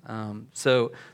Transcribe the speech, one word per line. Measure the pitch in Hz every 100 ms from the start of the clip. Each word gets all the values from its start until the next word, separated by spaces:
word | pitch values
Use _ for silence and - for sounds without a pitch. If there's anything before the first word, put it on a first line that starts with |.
| -
Um, | 110 107 104 117
so | - 139 127 117 - -